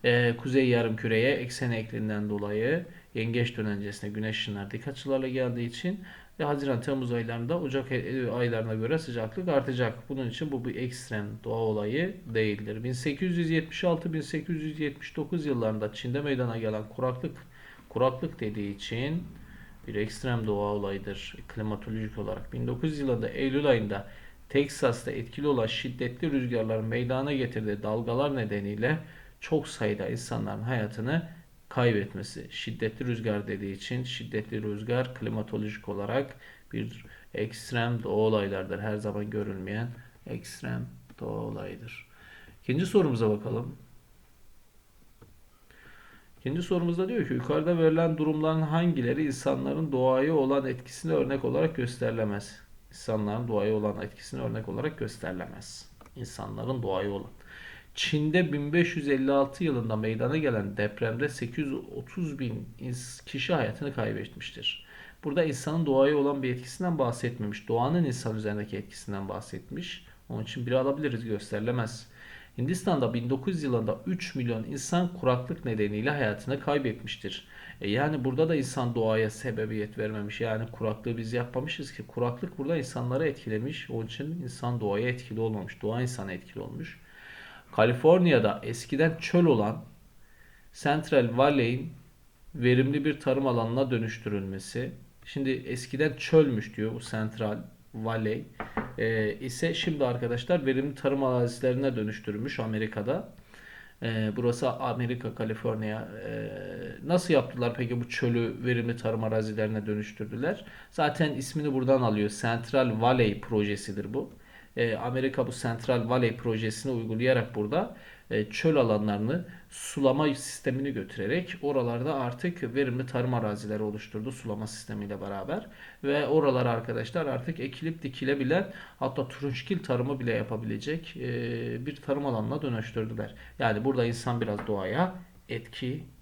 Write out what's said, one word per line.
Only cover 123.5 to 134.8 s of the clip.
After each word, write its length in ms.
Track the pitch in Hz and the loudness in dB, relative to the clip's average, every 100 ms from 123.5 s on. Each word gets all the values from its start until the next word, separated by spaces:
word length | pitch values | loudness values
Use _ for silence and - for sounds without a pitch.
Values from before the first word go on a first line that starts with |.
| 104 104 107 | -2 -2 -2
oluşturdu 480 | 107 104 - 107 117 | -2 -4 -8 -6 -6
sulama 360 | 131 117 104 110 | -6 -6 -6 -6
sistemiyle 540 | - - 104 101 98 | -8 -8 -6 -6 -6
beraber. 460 | 98 98 95 185 - - - - | -6 -6 -4 -4 -6 -16 -20 -6
Ve 240 | 139 143 135 | 0 2 4
oralar 380 | 156 147 127 120 | 6 6 4 4
arkadaşlar 600 | 117 117 117 117 175 147 | 2 -2 -4 -2 -2 0
artık 340 | 123 147 160 | -2 -4 -4
ekilip 440 | 135 - 160 165 | -6 -4 -6 -4
dikilebilen, 680 | 135 - 135 139 127 170 202 - - - | -8 -2 0 2 4 2 2 -6 -18 -4
hatta 280 | 131 131 131 | -4 -2 -4
turunçgil 560 | - 139 123 - 185 | -4 -4 -4 -2 -2
tarımı 360 | - 123 127 139 | 0 0 0 0
bile 140 | 120 | 0
yapabilecek, 840 | 113 110 113 113 110 143 160 160 - | 0 0 -4 -2 -4 -2 -4 -6 -8
e, 680 | 123 120 117 117 120 117 135 | -4 -2 -2 -2 -4 -4 -6
bir 100 | 143 | -6
tarım 300 | - 139 143 | -2 0 0
alanına 360 | 117 110 147 | 0 0 -2
dönüştürdüler. 760 | 143 113 107 117 110 110 104 - - - | -2 -2 -2 -4 -4 -4 -8 -10 -18 0
Yani 260 | 120 107 127 | 0 2 2
burada 200 | 127 117 | 4 2
insan 360 | 113 - 120 | 0 0 0
biraz 260 | 110 104 107 | 0 -2 -2
doğaya 480 | 101 | -2